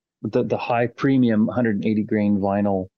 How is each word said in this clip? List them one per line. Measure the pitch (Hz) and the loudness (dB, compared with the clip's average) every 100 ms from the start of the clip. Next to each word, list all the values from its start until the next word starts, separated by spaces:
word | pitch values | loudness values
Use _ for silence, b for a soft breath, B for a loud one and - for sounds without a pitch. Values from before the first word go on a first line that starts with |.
| _ _ | _ _
the, | 110 123 | -4 -2
the | 113 113 | -2 -2
high | - 120 120 | -2 -2 -2
premium | - 139 135 120 107 110 | -2 0 4 4 2 0
hundred | 104 117 101 | 0 0 0
eighty | 110 107 | -2 -2
grain | 107 107 104 101 | 0 0 0 0
vinyl | 98 101 104 98 92 | 0 0 0 -2 -4